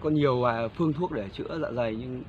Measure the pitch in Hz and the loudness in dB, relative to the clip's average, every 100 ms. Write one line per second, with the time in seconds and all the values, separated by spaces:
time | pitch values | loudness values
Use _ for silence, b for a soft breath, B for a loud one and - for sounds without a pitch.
0 | 156 151 143 127 123 117 113 - 160 143 | 2 4 4 4 2 2 -2 0 0 0
1 | 180 135 95 - - 160 - 120 117 110 | -2 -2 -6 -8 -6 -4 -2 0 -2 -2
2 | 127 127 | -6 -8